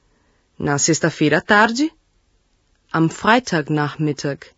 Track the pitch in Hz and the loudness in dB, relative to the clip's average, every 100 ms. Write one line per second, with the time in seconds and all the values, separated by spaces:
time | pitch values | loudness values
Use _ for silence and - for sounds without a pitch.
0 | _ _ _ _ _ - 151 143 - 156 | _ _ _ _ _ -8 -4 -2 0 0
1 | 165 - 151 156 - 208 226 233 311 - | -2 0 0 0 2 2 2 0 -4 -4
2 | _ _ _ _ _ _ _ _ _ 160 | _ _ _ _ _ _ _ _ _ -2
3 | 160 - 202 240 254 170 139 151 147 - | 0 0 2 2 2 -4 -2 -2 -2 -2
4 | 151 143 147 139 - | -4 -4 -6 -8 -14